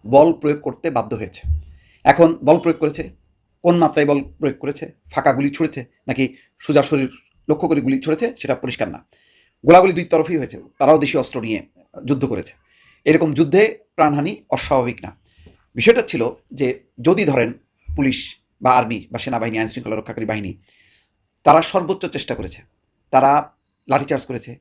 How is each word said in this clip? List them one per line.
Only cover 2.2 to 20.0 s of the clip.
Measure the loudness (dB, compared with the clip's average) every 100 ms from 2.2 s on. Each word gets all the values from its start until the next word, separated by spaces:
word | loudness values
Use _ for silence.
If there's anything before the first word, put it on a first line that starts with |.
| 6 4 2
বল | 2
প্রয়োগ | 2 -2
করেছে, | -4 -6 -12 -16 _ _ _ _
কোন | 0 2
মাত্রায় | 2 2 0
বল | 0 -4 -6
প্রয়োগ | -6 -4
করেছে? | -10 -10 -14 _ -8
ফাঁকা | -2 0 0
গুলি | -2 -2
ছুড়েছে | -6 -6 -16 _ -8
নাকি | -4 -4 -6 _ _
সোজা | 0 2 2
শরীর | -2 -2 -8 _ _ -4
লক্ষ্য | -2 0
করে | 0 0
গুলি | -2
ছুড়েছে, | -2 -2 -4 -6
সেটা | -6 -4
পরিষ্কার | -4 -6 -8
না। | -8 _ _ _ _ _ _ 6
গোলাগুলি | 8 8 0
দুই | 0
তরফই | -2 0 -4
হয়েছে, | -6 -12 -20 _
তারাও | 4 4
দেশীয় | 4 -2
অস্ত্র | -4 -8 -6
নিয়ে | -8 -10 _ _ -16 -6
যুদ্ধ | -4 -2
করেছে। | -6 -10 -18 _ _ _ _ 0
এরকম | 2 2 0
যুদ্ধে | 2 2 2 -2 _ -2
প্রাণহানি | 0 0 -4 -8 _
অস্বাভাবিক | -8 -2 -2 -2 -8
না। | -16 -20 _ _ -20 _ _ 0
বিষয়টা | 2 2 0
ছিল | -2 -4 -6 _ -4
যে | -2 -2 _ -2 0
যদি | 2 2
ধরেন | 2 0 -4 _ _ -10 -2
পুলিশ | -2 -2 -8 -16 _ _
বা | 2 2
আর্মি | 2 -8 -8
বা | -10
সেনাবাহিনী, | -6 -4 -4 -4
আইন | -6
শৃঙ্খলা | -8 -8
রক্ষাকারী | -8